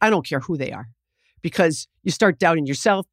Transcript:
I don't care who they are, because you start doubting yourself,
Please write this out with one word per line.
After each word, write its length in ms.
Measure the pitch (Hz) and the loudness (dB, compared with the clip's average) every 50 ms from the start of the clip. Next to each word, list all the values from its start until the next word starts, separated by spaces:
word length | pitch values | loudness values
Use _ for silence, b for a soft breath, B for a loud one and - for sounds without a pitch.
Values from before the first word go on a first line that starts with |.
I 100 | 208 220 | 2 2
don't 160 | 220 180 135 | 2 0 -2
care 140 | - 156 135 | -4 -6 -6
who 160 | - - 175 | -4 -4 -6
they 160 | 143 131 - - | -6 -6 -8 -8
are, 160 | - - 113 120 _ _ _ _ _ _ _ _ _ - | -12 -14 -16 -20 _ _ _ _ _ _ _ _ _ -10
because 440 | 170 - - 185 165 151 - - - _ _ _ | -8 0 2 2 2 2 -2 -8 -14 _ _ _
you 80 | 196 | -6
start 300 | - - 220 202 160 - | -2 2 2 2 2 2
doubting 260 | 196 170 170 160 147 | 2 2 2 2 0
yourself, 400 | 135 139 - - 220 202 190 190 - | -2 -4 -2 0 0 0 0 -2 -6